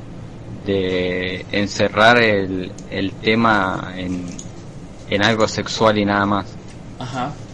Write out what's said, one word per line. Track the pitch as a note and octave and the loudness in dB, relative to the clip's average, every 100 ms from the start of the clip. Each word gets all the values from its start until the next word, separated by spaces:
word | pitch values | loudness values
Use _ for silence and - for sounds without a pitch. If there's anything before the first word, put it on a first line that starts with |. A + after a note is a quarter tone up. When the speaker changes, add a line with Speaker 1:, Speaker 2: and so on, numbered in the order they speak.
| - - - - - - | -14 -14 -14 -14 -14 -8
Speaker 1:
de | G2+ G2 F#2 F#2 F2+ F2+ F2+ F2+ - | -2 0 0 0 0 -2 -2 -4 -4
encerrar | G2 G2 - G2+ G2+ A2 A#2+ | -2 -2 0 0 6 8 8
el, | A2+ G2+ F#2+ F#2+ F2+ - - | 6 4 0 -2 -6 -10 -8
el | F#2+ F#2+ | -4 -4
tema | - - A2 A#2 G#2 F#2+ F#2 F#2 F#2 | -2 0 4 4 4 2 -2 -6 -8
en, | F2+ F2+ F2 F2 - - - - - - - | -6 -6 -6 -10 -12 -14 -16 -16 -16 -16 -4
en | G2+ | 2
algo | G#2+ A2 G#2+ | 2 4 2
sexual | - - - - G#3 | 0 -4 2 4 4
y | |
nada | G#2 G3+ | 4 2
más. | G3+ G3+ F#3+ - - - - - | 2 0 -2 -10 -16 -16 -16 -14
Speaker 2:
Ajá. | B2 B2+ B2+ D#3 - | -10 -6 -6 -8 -14